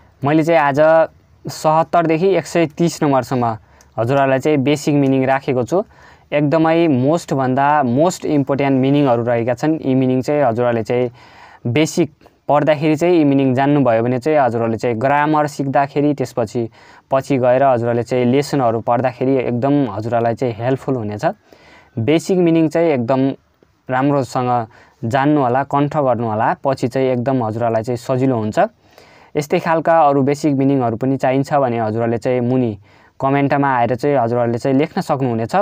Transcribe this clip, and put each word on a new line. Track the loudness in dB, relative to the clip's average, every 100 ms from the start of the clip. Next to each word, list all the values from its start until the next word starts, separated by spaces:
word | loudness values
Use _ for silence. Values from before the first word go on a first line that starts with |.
| _ _
मैले | 0 2
चाहिँ | 2 2
आज | 2 4 4 4 2 _ _ _ -14
सतहत्तरदेखि | -4 0 0 2 0 2 2 2 0
एक | 0
सय | -2 0 0
तिस | -2 0
नम्बरसम्म | 0 0 0 -2 -2 -4 _ -20 _ -4
हजुरहरूलाई | 0 2 2 2
चाहिँ | 2 0
बेसिक | 0 0 0 2
मिनिङ | 2 2 0
राखेको | 0 -2 -2
छु। | -2 -2 -4 -10 -20 -20 -4
एकदमै | -2 2 2 2 2 2
मोस्टभन्दा | 2 2 0 -2 -2 -2 0 2 2
मोस्ट | 0 0 0 -2 -2
इम्पोर्टेन्ट | 0 0 0 0 0
मिनिङहरू | 2 2 2 0
रहेका | 0 -2 -2
छन्। | -2 -2 -2
यी | 0 0
मिनिङ | 0 0
चाहिँ | 0 0
हजुरहरूले | 0 0 0 0
चाहिँ | -2 -2 -2 -6 -20 -20 -20 -10 -4
बेसिक | 0 0 0 -4 _ -20 _ -2
पढ्दाखेरि | 2 2 2 0 0
चाहिँ | 2 2
यी |
मिनिङ | 4 2 2
जान्नुभयो | 2 2 2 2 2
भने | 0 -2
चाहिँ | 0 2
हजुरहरूले | 2 0 -2 -2
चाहिँ | -2 -2
ग्रामर | 0 0 2 0 -2
सिक्दाखेरि, | -4 -2 -2 0 0 -2
त्यसपछि | -2 -4 -4 -4 -4 -6 -10 -20 -20 -4
पछि | -4 0 0
गएर | 2 4
हजुरहरूले | 4 2 0 -2
चाहिँ | -2 0 2
लेसनहरू | 2 0 0 0 0
पढ्दाखेरि | -2 -2 -2 -2 -2 0 -2
एकदम | -2 0 0 0
हजुरहरूलाई | -4 -4 -2 0 -2
चाहिँ | -4
हेल्पफुल | -4 -4 -4 -4 -6
हुनेछ। | -6 -4 -6 -6 _ -20 -20 -20 _ -4
Basic | 0 0 2 2
मिनिङ | 2 2 2
चाहिँ | 2 0
एकदम | 0 0 0 0 -4 _ _ _ _ -6
राम्रोसँग | -2 0 0 -2 -2 -2 -2 -4 -12 -20 _ -4
जान्नु | 0 2 2
होला, | 2 0
कण्ठ | 0 -2 -2 0
गर्नु | 0 0 -2
होला, | -2 -2 -2
पछि | -4 -2 -2
चाहिँ | -2 0
एकदम | 0 -2 -2
हजुरहरूलाई | -2 -4 -2 -2
चाहिँ | -4 -6
सजिलो | -4 -2 0 0
हुन्छ। | -2 -2 -2 _ _ -20 -20 -20 -10 -8
यस्तै | -4 -4
खालका | -2 -2 2 2 4
अरू | 2
बेसिक | 0 0 0 0
मिनिङहरू | 0 0 0 -2
पनि | -4 -2
चाहिन्छ | 0 -2 0
भने | 0 0 -2
हजुरहरूले | -2 -2 -2 -2
चाहिँ | -2 -2
मुनि | 0 0 0 -4 -14 _ _ -6
कमेन्टमा | -2 0 0 0 0
आएर | 0 0 0
चाहिँ | 0 0
हजुरहरूले | 0 0 -2 -2
चाहिँ | 0 0
लेख्न | 0 -4
सक्नुहुनेछ। | -4 -2 -2 -2 -2 -2